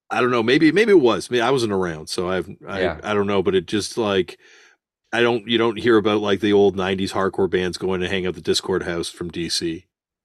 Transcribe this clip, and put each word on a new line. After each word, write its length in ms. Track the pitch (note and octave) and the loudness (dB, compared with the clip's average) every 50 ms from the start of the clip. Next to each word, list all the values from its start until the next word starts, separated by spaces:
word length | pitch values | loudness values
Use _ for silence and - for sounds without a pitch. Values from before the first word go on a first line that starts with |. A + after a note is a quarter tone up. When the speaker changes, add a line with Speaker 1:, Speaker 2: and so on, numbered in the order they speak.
| _ _ | _ _
Speaker 1:
I 100 | - A2 | -2 0
don't 100 | B2 B2 B2+ | 0 2 2
know, 100 | A#2+ A2 | 0 2
maybe, 300 | A2+ C3 D#3+ E3 D#3 D3 | 2 2 4 4 4 4
maybe 180 | F#3+ A3+ A#3 G3+ | 4 4 6 6
it 80 | F3 | 6
was. 280 | C3+ A#2 G#2 F2+ - - | 6 6 2 2 -2 -2
I 40 | A#2+ | -2
mean, 80 | B2 A2+ | 0 2
I 80 | B2 | 2
wasn't 220 | C#3 C3+ A#2 G#2+ G2+ | 2 0 0 0 0
around, 360 | F#2+ F#2 F2 D#2+ D#2 D#2 - | 0 0 -2 -4 -6 -10 -8
so 200 | - - F2+ F2+ | -6 -6 -4 -2
I've, 200 | F#2 F#2 E2+ - - - - | -2 -4 -4 -6 -12 -18 -14
I, 140 | - F#2+ G2 | -10 -6 -4
Speaker 2:
Yeah. 200 | F#2 E2+ D#2 D2+ - | -2 -2 -4 -6 -6
Speaker 1:
I 100 | G#2 G#2+ | -4 -2
don't 120 | G2+ G2+ | 0 0
know, 160 | G2 G2+ G2 F2+ | 0 0 0 0
but 120 | G2 F#2 | 2 0
it 120 | F#2+ E2+ | 0 0
just, 300 | - - G#2 F#2+ - - | 0 -4 -4 -4 -4 -4
like, 420 | - A2+ G#2 G2 F#2+ F2+ - - _ _ - - - _ _ _ _ _ _ _ _ _ _ - | -4 -2 0 0 0 0 -2 -6 _ _ -20 -20 -20 _ _ _ _ _ _ _ _ _ _ -2
I 80 | A2+ | 0
don't, 260 | A#2+ A#2+ A#2+ A#2 G2+ | 2 2 2 -2 -2
you 120 | A2+ A#2 A2+ | -2 0 2
don't 200 | A2+ A#2 G#2+ G#2 | 2 0 0 0
hear 180 | G#2+ A#2+ A2+ | 2 4 4
about, 240 | A2 G2 A2 G#2+ G#2+ | 4 4 4 0 0
like, 200 | G#2 G2+ G2+ F#2 | 0 0 0 0
the 120 | - G#2 G2+ | 2 2 4
old 240 | G2+ G2+ G2+ F2+ | 6 6 4 2
nineties 360 | F#2+ F#2 F#2 G2 F#2 G2 F2+ - | 0 -2 -2 -2 -2 -4 -4 -2
hardcore 360 | G2+ F#2+ F#2+ - - G2 F2+ | -2 -2 -2 0 0 -2 0
bands 300 | E2 F#2 F2+ F2+ E2+ - | 0 0 -2 -2 -4 -4
going 220 | - F#2 F#2+ F2+ | -4 -4 -2 -2
to 80 | F2+ F2+ | -4 -4
hang 180 | G2 F#2+ F2+ | -4 -4 -4
out 80 | F#2 E2 | -4 -6
the 60 | F2 | -6
Discord 420 | D#2+ - F#2 - - - F#2+ F2 D#2 | -2 -2 -2 -2 0 -2 -4 -2 -2
house 260 | F2+ F2 E2 E2 - | -4 -6 -6 -6 -8
from 220 | - - F2+ F2 | -8 -10 -12 -10
D 180 | E2 F2+ E2+ E2 | -8 -8 -6 -4
C. 380 | - - F#2 E2+ D#2+ - - _ _ _ _ _ _ _ | -4 -4 -4 -4 -6 -8 -12 _ _ _ _ _ _ _